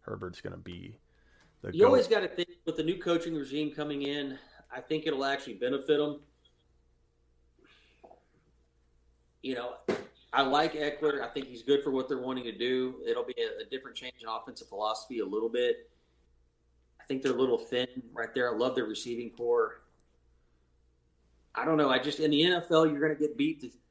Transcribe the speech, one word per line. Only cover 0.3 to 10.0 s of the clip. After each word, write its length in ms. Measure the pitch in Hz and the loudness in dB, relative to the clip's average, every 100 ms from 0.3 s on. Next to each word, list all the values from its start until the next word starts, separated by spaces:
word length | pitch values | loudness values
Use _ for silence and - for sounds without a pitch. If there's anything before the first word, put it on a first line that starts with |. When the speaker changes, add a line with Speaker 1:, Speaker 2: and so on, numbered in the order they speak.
| 90 | -12
Speaker 1:
gonna 160 | 95 90 | -12 -14
be 420 | 90 87 92 107 _ _ _ _ _ _ | -14 -14 -16 -18 _ _ _ _ _ _
the 120 | - | -6
Speaker 2:
You 80 | 160 | 6
Speaker 1:
goat. 40 | 233 | 8
Speaker 2:
always 200 | 269 - | 8 6
gotta 180 | 214 185 | 2 2
think 220 | - - - | -4 -8 -6
with 120 | - 160 | -6 -2
the 40 | |
new 140 | 156 185 | -2 -2
coaching 360 | 175 170 170 160 | 0 0 0 -6
regime 340 | 135 143 151 | -4 -4 -4
coming 320 | 147 147 143 | -4 -6 -4
in, 360 | 139 147 139 135 - - - | -4 -4 -6 -10 -16 -20 -16
I 60 | 127 | -14
think 260 | - 156 156 | -4 -4 -2
it'll 200 | 139 135 | -2 -2
actually 280 | 139 - | -2 -6
benefit 460 | 110 123 139 135 147 | -4 -2 -2 2 2
'em. 200 | 147 147 - _ _ _ _ _ _ _ _ _ _ _ _ _ _ _ _ _ - - _ _ _ _ _ _ _ _ _ _ _ _ | 2 -4 -12 _ _ _ _ _ _ _ _ _ _ _ _ _ _ _ _ _ -20 -20 _ _ _ _ _ _ _ _ _ _ _ _
You 120 | 131 127 | -8 -6
know, 160 | 123 - - - | -8 -8 -4 -4